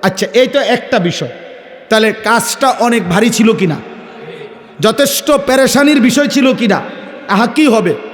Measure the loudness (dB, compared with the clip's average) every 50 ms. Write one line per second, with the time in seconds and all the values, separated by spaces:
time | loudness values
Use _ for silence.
0 | -2 -4 -2 -2 -6 -2 2 2 2 2 2 -2 0 0 -2 -2 -2 -2 -2 0
1 | 0 -2 -2 -4 -8 -10 -10 -14 -16 -18 -18 -20 -20 -20 -20 -20 -4 0 0 2
2 | 2 0 -2 -2 -2 0 0 0 0 -2 -4 0 0 0 2 2 0 0 0 0
3 | -2 0 0 2 2 2 2 2 4 2 4 2 0 -2 -2 -4 -8 -14 -16 -18
4 | -18 -20 -18 -18 -18 -16 -16 -16 -16 -18 -18 -20 -20 -20 -10 0 0 0 2 2
5 | 0 0 0 -4 0 0 0 0 2 2 2 4 4 4 4 4 4 4 4 4
6 | 4 4 4 2 0 2 2 2 2 2 2 2 0 0 0 0 -2 -8 -14 -16
7 | -16 -16 -18 -18 -6 -4 0 0 0 0 2 2 2 4 4 2 2 0 -2 -4
8 | -6 -14